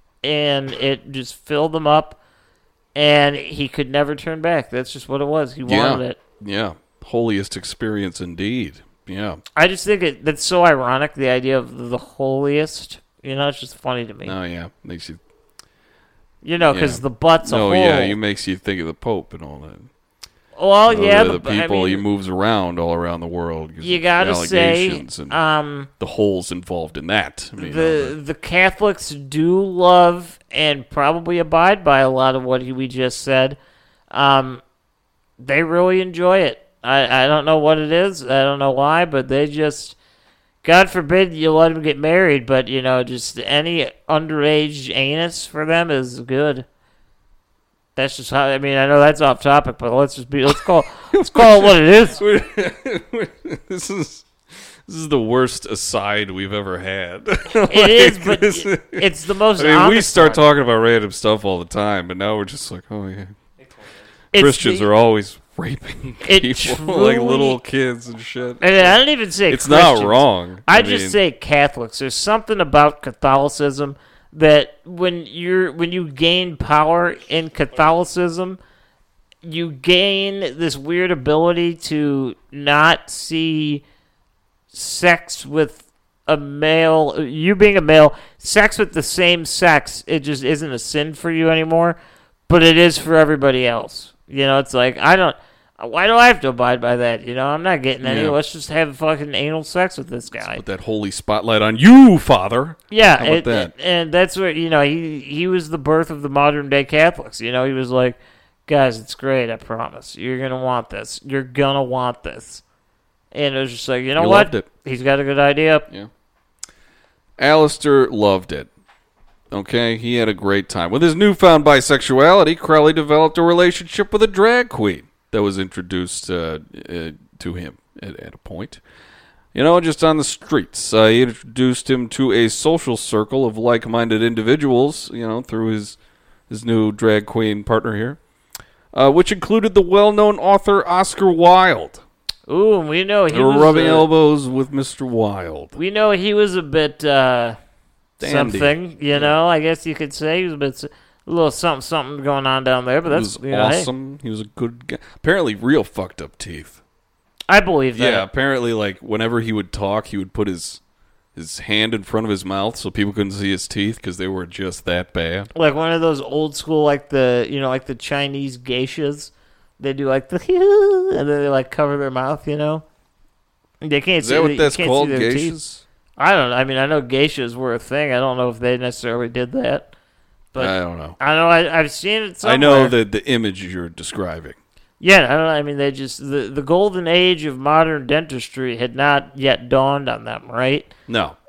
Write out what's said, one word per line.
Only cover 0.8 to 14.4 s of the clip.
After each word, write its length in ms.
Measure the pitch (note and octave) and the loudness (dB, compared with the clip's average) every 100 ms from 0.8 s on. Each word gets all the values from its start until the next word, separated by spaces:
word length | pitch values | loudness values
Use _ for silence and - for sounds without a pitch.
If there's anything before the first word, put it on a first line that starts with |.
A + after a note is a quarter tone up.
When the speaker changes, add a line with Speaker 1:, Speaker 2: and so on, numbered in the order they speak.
| C3+ C3+ - | -4 -4 -8
Speaker 1:
just 220 | C3+ B2 | -12 -12
filled 420 | - - D3 D#3+ D#3+ | -16 -6 -2 -2 -2
him 100 | D3+ | 0
up, 360 | D3+ - - _ _ _ _ _ _ _ | 0 0 -10 _ _ _ _ _ _ _
and 420 | C#3+ D3 D3 C#3+ C#3+ | -2 2 4 2 -2
he 320 | D#3 D3 C3+ | -8 -10 -8
could 220 | - C3 | -6 -4
never 240 | C#3+ C#3+ | -4 -4
turn 260 | D3 - D#3+ | -6 -10 -6
back. 300 | E3 E3 - | -4 -4 -4
That's 220 | B2+ B2+ | -8 -8
just 140 | C3+ - | -12 -8
what 120 | C3+ | -6
it 60 | C#3+ | -4
was. 280 | D#3 C3+ | -4 -4
He 100 | B2+ | -8
Speaker 2:
Yeah. 260 | B2+ B2+ B2 | -4 -2 0
Speaker 1:
wanted 200 | C3 B2 | -2 -6
it. 80 | - _ _ | -12 _ _
Speaker 2:
Yeah. 320 | G2+ G2+ G#2+ D#2+ _ _ | -8 -6 -6 -10 _ _
Holiest 520 | - A#2 A#2 G2+ G2 G2 | -8 -4 -2 -2 -6 -12
experience 600 | - - A2+ G#2+ G2 - | -14 -10 -6 -4 -6 -8
indeed. 540 | F2 E2+ G2 B2+ E2+ - _ _ - | -12 -8 -6 -6 -8 -12 _ _ -14
Yeah. 300 | F#2+ G#2 D#2+ - | -10 -10 -12 -6
Speaker 1:
I 140 | - E3+ | 0 0
just 160 | F#3 | -2
think 180 | G3 G3+ | -8 -4
it, 220 | E3+ B2+ | -4 -4
that's 180 | D3 D3 | -6 -6
so 200 | - F3+ | -2 2
ironic, 480 | E3+ C#3+ B2 C3 D3 | 2 2 0 -2 -4
the 140 | - C3 | -4 -2
idea 300 | B2+ B2+ C3+ | -2 0 -2
of 320 | B2 B2 A#2+ | -4 -12 -10
the 80 | A#2+ | -10
holiest. 1000 | - - C3+ C3+ C#3+ C#3+ D#3 - - - _ _ | -10 -8 -6 -4 -2 -4 -6 -10 -18 -20 _ _
You 120 | C#3 C3+ | -12 -6
know, 120 | C#3+ | -6
it's 120 | C3+ | -6
just 160 | B2 - | -14 -12
funny 300 | C3+ B2 A2+ | -8 -8 -10
to 80 | |
me. 140 | G#2 F#2+ | -14 -12
Speaker 2:
Oh, 140 | F#2+ | -10